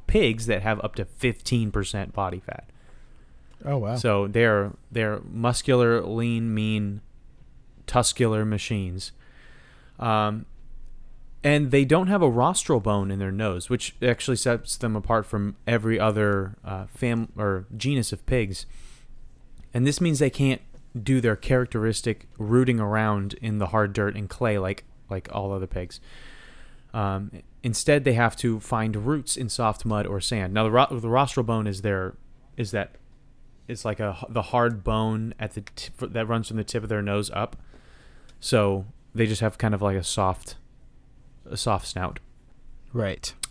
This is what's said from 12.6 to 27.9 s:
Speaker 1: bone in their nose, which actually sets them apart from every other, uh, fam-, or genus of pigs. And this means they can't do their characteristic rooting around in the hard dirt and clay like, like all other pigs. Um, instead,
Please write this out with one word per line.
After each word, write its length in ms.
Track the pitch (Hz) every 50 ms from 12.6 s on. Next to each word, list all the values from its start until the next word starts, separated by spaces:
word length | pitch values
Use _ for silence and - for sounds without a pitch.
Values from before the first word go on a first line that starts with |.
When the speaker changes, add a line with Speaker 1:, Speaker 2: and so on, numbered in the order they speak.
| - - 151 117
Speaker 1:
bone 280 | 98 110 104 101 98 98
in 80 | 95 98
their 120 | 98 95
nose, 380 | 98 101 110 101 90 90 - -
which 260 | 123 120 - - - -
actually 360 | 120 123 117 - - - 127
sets 380 | - - 123 120 117 - - -
them 180 | - - 113 110
apart 300 | 107 - - 113 110 107
from 300 | - - 104 101 104 - - -
every 320 | 113 117 113 107 113 113 110
other, 560 | 107 110 104 107 107 101 101 98 95 98 104 - -
uh, 240 | - 98 95 98
fam-, 420 | - - - 131 120 117 117 113 - -
or 280 | 107 104 101 95 92 98 - -
genus 360 | 110 117 135 143 131 110 - 107
of 120 | - -
pigs. 400 | - 131 123 110 98 92 - - - - - - - - - - - - - - - - - - - - - - - -
And 140 | 120 127
this 120 | 143 147 -
means 180 | 180 170 151 131
they 100 | 151 131
can't 320 | - - 139 135 131 - - - - - - - - 120
do 180 | 101 131 135 127
their 140 | 120 113 107
characteristic 920 | - - - 131 127 123 120 - 113 107 113 107 - - 120 104 - - - -
rooting 420 | - 107 104 117 127 131 123 120 113
around 540 | 107 104 107 107 110 107 104 101 98 101 -
in 240 | - 117 110 107 107
the 80 | 98
hard 260 | 87 110 110 104 101 101
dirt 220 | 110 101 101 98
and 140 | 107 101 95
clay 280 | - - 123 113 104
like, 260 | 101 92 92 101 - - - - - - -
like 180 | 95 92 - -
all 200 | 104 104 98 98 98
other 140 | 95 95
pigs. 320 | - - 92 92 - - - - - - - - - - - - - - - - - - - - - -
Um, 380 | 110 104 98 98 98 101 104 - 87 - - - -
instead, 420 | - 120 110 - - -